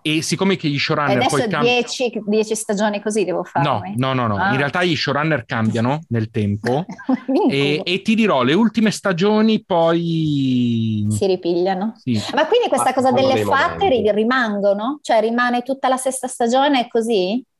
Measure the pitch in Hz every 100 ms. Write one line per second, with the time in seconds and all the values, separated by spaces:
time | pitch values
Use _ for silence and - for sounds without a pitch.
0 | 156 156 156 - 196 185 156 143 - 151
1 | 143 123 - 143 233 160 240 247 240 -
2 | 247 220 202 214 214 220 - 202 214 208
3 | 214 214 180 175 180 180 151 117 - 107
4 | 131 131 117 101 196 131 143 175 180 143
5 | - 139 156 147 - 120 110 113 117 151
6 | 165 117 110 117 104 101 110 131 185 -
7 | - 262 - 269 370 139 143 147 - 190
8 | 202 220 220 143 123 170 226 - 214 -
9 | 202 175 202 214 220 220 - 175 165 170
10 | 170 165 156 143 135 127 120 117 113 107
11 | 104 104 196 185 170 175 185 190 214 -
12 | - 113 - 262 311 480 440 269 247 247
13 | 254 247 262 247 208 269 339 - 392 247
14 | 214 208 220 262 226 202 202 202 226 294
15 | - 226 220 233 247 247 240 269 262 254
16 | 262 254 254 - 233 254 285 277 233 233
17 | 226 220 180 240 -